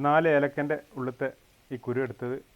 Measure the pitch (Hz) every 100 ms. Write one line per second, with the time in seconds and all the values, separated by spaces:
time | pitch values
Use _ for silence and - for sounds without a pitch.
0 | 143 156 165 143 143 151 147 151 - 135
1 | 127 123 131 - _ _ - 127 - 123
2 | 127 113 123 135 -